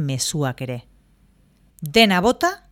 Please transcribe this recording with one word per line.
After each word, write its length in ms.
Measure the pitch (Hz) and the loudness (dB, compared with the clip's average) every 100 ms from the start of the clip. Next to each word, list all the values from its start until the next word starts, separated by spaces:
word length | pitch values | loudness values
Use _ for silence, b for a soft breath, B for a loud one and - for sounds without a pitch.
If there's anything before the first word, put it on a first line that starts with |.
| 143 | -2
mezuak 560 | 131 - 151 135 123 | -4 -4 -2 -4 -4
ere. 160 | 131 120 - _ _ _ _ _ _ _ _ - | -8 -10 -14 _ _ _ _ _ _ _ _ -12
Dena 380 | 147 226 220 180 | 0 4 4 4
bota 300 | 214 254 339 392 - | 2 2 -2 -4 -12